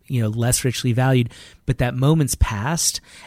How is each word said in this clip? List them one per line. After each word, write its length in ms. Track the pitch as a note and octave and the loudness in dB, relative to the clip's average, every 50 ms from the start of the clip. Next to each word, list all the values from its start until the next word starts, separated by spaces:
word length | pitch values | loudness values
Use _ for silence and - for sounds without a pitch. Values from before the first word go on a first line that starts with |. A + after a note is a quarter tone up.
| _ - | _ -6
you 140 | C#3+ A#2+ | -2 -2
know, 60 | A2 G#2+ | -2 -2
less 360 | G#2+ A#2 A#2 B2 A#2+ - - | -2 0 0 0 0 0 0
richly 260 | C3 A#2 - - B2+ | -2 -2 -2 -2 0
valued, 380 | A2+ B2 B2+ C3+ C3 B2+ A#2+ A#2 - - - - - - _ | 0 2 2 4 4 2 2 0 -4 -14 -20 -20 -20 -8 _
but 120 | - B2+ - | -4 -2 0
that 180 | B2+ B2 A#2+ | -2 -2 -2
moment's 400 | B2+ C3+ C#3+ D#3+ D#3+ D3 B2+ - | 0 2 2 2 2 2 0 0
passed, 640 | - - - A2+ G2+ G#2 C#3 E3+ D#3+ - - - - - - - - - | 0 0 0 0 0 -2 -2 -2 -2 -2 -2 -2 -4 -8 -16 -20 -20 -20